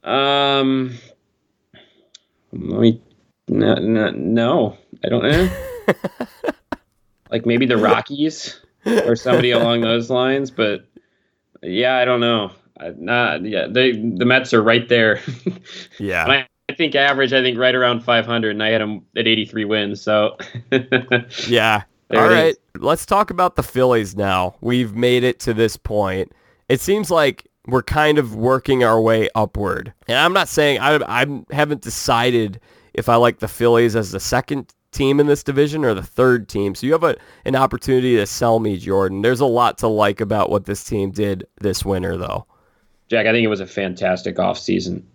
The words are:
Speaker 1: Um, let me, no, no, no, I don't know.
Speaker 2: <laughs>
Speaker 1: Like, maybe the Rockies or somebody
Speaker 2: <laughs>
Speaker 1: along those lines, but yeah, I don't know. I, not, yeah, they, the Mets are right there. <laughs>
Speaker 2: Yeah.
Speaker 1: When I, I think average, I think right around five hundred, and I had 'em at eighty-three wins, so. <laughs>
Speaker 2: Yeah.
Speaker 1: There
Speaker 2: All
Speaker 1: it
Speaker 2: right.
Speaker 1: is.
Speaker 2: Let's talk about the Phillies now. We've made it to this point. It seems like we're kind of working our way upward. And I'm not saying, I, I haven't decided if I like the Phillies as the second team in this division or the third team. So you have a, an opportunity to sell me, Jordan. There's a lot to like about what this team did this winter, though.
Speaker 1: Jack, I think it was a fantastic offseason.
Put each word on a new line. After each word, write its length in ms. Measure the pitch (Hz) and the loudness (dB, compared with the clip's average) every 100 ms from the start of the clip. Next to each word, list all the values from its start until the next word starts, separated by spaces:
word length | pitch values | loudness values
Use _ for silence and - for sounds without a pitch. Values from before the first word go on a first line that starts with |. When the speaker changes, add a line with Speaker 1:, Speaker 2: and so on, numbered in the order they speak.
Speaker 1:
Um, 920 | - 127 139 143 139 139 135 135 127 120 - _ _ _ _ _ _ - _ _ _ - _ _ _ | -2 0 2 2 2 2 2 0 -4 -10 -20 _ _ _ _ _ _ -20 _ _ _ -20 _ _ _
let 280 | - - 104 | -12 -6 2
me, 200 | 113 113 _ _ _ _ - | 4 2 _ _ _ _ -6
no, 260 | - 107 | 0 0
no, 360 | - 101 113 107 | 0 0 0 0
no, 680 | - 73 113 117 160 110 - _ - | -4 -2 0 0 0 -2 -4 _ -10
I 40 | - | -2
don't 140 | 120 | 0
know. 260 | - 156 185 180 539 494 - | 2 2 0 -2 -12 -8 -4
Speaker 2:
<laughs> 680 | - - - 240 - - - _ - _ _ _ _ _ | -4 -6 -12 -14 -8 -8 -8 _ -16 _ _ _ _ _
Speaker 1:
Like, 140 | 113 | -4
maybe 220 | 113 120 131 | 0 2 2
the 100 | 123 | 2
Rockies 800 | 104 110 - 143 156 156 - - _ _ - | 4 2 0 -4 -4 -4 -14 -16 _ _ -2
or 280 | 226 - | 0 2
somebody 360 | 117 127 123 123 | 0 2 2 2
Speaker 2:
<laughs> 20 | |
Speaker 1:
along 300 | 117 117 120 | 2 2 0
those 260 | 113 117 117 | 0 -2 0
lines, 420 | 127 127 135 139 | 0 0 0 -4
but 360 | 131 110 101 _ - _ _ _ _ _ _ | -2 -2 -2 _ -20 _ _ _ _ _ _
yeah, 340 | - 92 123 127 | -8 -2 0 2
I 80 | 123 | 2
don't 140 | 123 | 2
know. 320 | 120 117 98 - _ _ | 2 0 -2 -10 _ _
I, 140 | 82 82 | -14 -12
not, 480 | 85 120 117 78 | -4 0 0 -2
yeah, 220 | 95 101 65 | -4 -4 -2
they, 240 | 113 127 | 2 2
the 320 | 113 113 92 | 2 -4 -2
Mets 300 | 123 131 127 | 2 2 2
are 80 | 117 | 2
right 260 | 110 120 117 | 4 2 2
there. 320 | 120 110 104 - 127 - 180 | 2 4 0 -4 -8 -8 -8
<laughs> 400 | - - - - | -16 -20 -20 -10
Speaker 2:
Yeah. 280 | 101 90 80 | -6 -2 0
Speaker 1:
When 120 | 139 | 0
I, 80 | 127 _ - | -2 _ -14
I 40 | |
think 200 | - 160 | -4 -2
average, 400 | 139 139 135 135 | 2 2 2 2
I 80 | 131 | 2
think 160 | 127 117 | 0 2
right 160 | 127 | 2
around 260 | 127 123 117 | 2 2 0
five 220 | 117 117 | 0 0
hundred, 280 | 113 117 110 | 2 -2 -2
and 100 | 104 | -2
I 60 | 110 | 0
had 100 | 110 | 0
'em 240 | 107 104 - - | -2 -8 -10 -4
at 100 | 113 | 0
eighty-three 380 | 110 104 113 104 | 0 -2 -6 -4
wins, 340 | 107 101 95 | -2 -4 -6
so. 380 | - 107 104 - - 120 - | 0 2 0 -4 -14 -14 -2
<laughs> 0 | 135 127 139 123 120 117 - - | -2 0 -2 0 -2 -2 -12 0
Speaker 2:
Yeah. 340 | 117 110 107 - _ _ | 2 4 2 -2 _ _
Speaker 1:
There 120 | - | 2
Speaker 2:
All 100 | 135 | 4
Speaker 1:
it 40 | |
Speaker 2:
right. 100 | 180 160 | 6 4
Speaker 1:
is. 60 | - _ - | 0 _ -6
Speaker 2:
Let's 260 | 120 165 | -2 -2
talk 260 | - 202 208 | 0 0 0
about 260 | 175 180 - | 0 0 0
the 60 | |
Phillies 540 | 127 127 127 120 101 95 | -4 2 4 4 0 -4
now. 380 | 98 92 92 - | -2 0 -2 -6
We've 320 | 117 123 120 | -2 -2 -2
made 280 | 104 123 123 | 0 2 2
it 140 | 123 - | 2 -2
to 120 | - | -4
this 240 | 110 113 - | 0 0 0
point. 560 | - 104 98 95 92 _ _ _ _ | -6 -2 -2 -2 -6 _ _ _ _
It 100 | 131 | -4
seems 300 | - 202 202 | 0 -2 0
like 360 | 170 143 - - _ - | 2 2 -2 -14 _ -4
we're 160 | 127 | -4
kind 340 | - 151 151 151 | 0 0 2 2
of 200 | 123 107 | 0 -2
working 480 | 117 131 - 131 | 0 0 0 2
our 140 | 120 113 | 4 4
way 280 | 113 113 107 | 2 2 0
upward. 580 | - 107 - 101 - - - - | 0 -4 -2 -4 -6 -8 -16 -4
And 100 | 120 | 0
I'm 160 | 165 | 2
not 160 | 190 170 | 2 0
saying, 300 | - 147 131 | 2 2 2
I, 140 | 135 151 - 113 | 2 0 0 -2
I 200 | 135 139 - | -2 -4 -10
haven't 320 | 127 151 147 | -2 -2 -2
decided 760 | - - - 120 123 120 110 98 _ _ _ | -8 -8 -2 0 2 0 -2 -6 _ _ _
if 160 | - 113 | -6 2
I 60 | 117 | 4
like 240 | 120 117 | 4 2
the 80 | 110 | -8
Phillies 460 | - 117 117 117 110 | -2 2 4 4 0
as 160 | 98 | -4
the 80 | 95 | -8
second 520 | - 127 - 139 - _ _ | -4 -4 -4 -8 -10 _ _
team 280 | - 135 143 | -2 0 2
in 60 | 147 | 4
this 160 | 147 | 2
division 420 | - 139 147 156 | 0 0 0 0
or 80 | 139 | -2
the 100 | 101 | -2
third 460 | - - 127 123 101 | -4 0 2 2 0
team. 260 | 107 101 | -4 -4
So 120 | 95 123 | -4 -2
you 60 | |
have 120 | 156 | 0
a, 120 | 165 - - - | 0 -2 -10 -12
an 120 | - 131 | -2 0
opportunity 600 | 135 127 - 127 127 120 | 0 -2 0 0 4 2
to 100 | 101 | 2
sell 320 | - 120 113 | -2 0 2
me, 200 | 110 95 | 0 -4
Jordan. 420 | 87 95 95 95 | -2 0 0 0
There's 200 | 110 123 | 0 2
a 60 | 135 | 2
lot 300 | 117 120 - | 2 2 0
to 100 | 117 | -2
like 320 | 107 104 104 | 2 2 0
about 280 | 104 107 95 | -4 0 0
what 160 | 101 | -2
this 180 | 95 101 | -4 -10
team 260 | - 110 98 | -6 -4 -4
did 360 | 92 104 95 - _ | -4 -4 -4 -10 _
this 240 | 104 92 | -4 -4
winter, 320 | 95 95 90 87 | -2 -2 -2 -6
though. 300 | 87 - - _ _ _ _ _ _ | -6 -8 -10 _ _ _ _ _ _
Speaker 1:
Jack, 180 | 113 107 | 0 2
I 60 | |
think 120 | 117 | 2
it 40 | 113 | 2
was 120 | 104 | -2
a 60 | 95 | -6
fantastic 720 | - 95 90 92 90 95 90 | -6 -6 -4 -2 -2 -4 -4
offseason. 640 | 92 92 - 92 92 87 - | -4 -4 -4 -4 -4 -8 -12